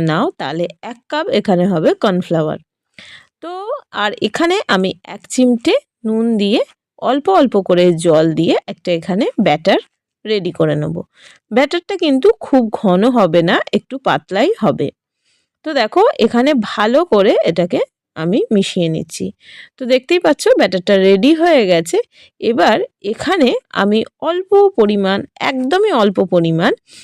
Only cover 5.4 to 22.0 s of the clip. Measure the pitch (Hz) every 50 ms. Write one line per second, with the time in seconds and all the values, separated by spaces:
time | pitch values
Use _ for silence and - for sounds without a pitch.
5.4 | 254 247 247 233 - 320 403 571 - _ _ _ - 220 220 220 226 233 233 214
6.4 | 208 202 208 330 539 - _ _ _ _ _ - - 208 254 285 277 - 392 359
7.4 | 294 233 - 202 190 - 185 175 175 180 175 160 165 175 156 156 160 165 156 151
8.4 | 165 190 330 - - - 202 _ - - 175 165 165 - 180 190 269 440 554 -
9.4 | 208 170 147 160 160 190 226 370 - _ _ _ _ _ _ _ - 214 220 208
10.4 | 175 170 160 - 165 156 147 147 151 156 165 170 185 _ _ _ - - - _
11.4 | _ - 220 233 277 294 - 349 - - 403 370 370 311 269 262 262 392 - -
12.4 | - - - 262 233 214 - - - 202 180 185 202 254 254 247 202 170 156 175
13.4 | 165 170 220 339 640 - - - - - - 269 - 190 156 143 - - 180 196
14.4 | 240 349 453 - - 175 135 - 147 120 - _ _ _ _ _ _ _ _ _
15.4 | _ _ _ _ - 302 320 277 226 214 - 349 403 523 - - 214 226 - 240
16.4 | 247 285 311 254 202 - - - 208 214 240 285 349 - - 208 190 214 330 508
17.4 | 659 - 170 175 175 180 - 302 494 - _ _ _ _ - - 160 170 185 269
18.4 | 427 - 226 202 196 - - 190 175 165 160 160 165 - - - 190 190 - _
19.4 | _ - - - - - _ - 262 233 254 262 262 - 349 359 - 339 294 -
20.4 | - 427 523 415 262 190 185 185 180 - 202 196 190 190 196 196 196 277 330 320
21.4 | 320 349 330 269 220 185 180 165 170 - - 403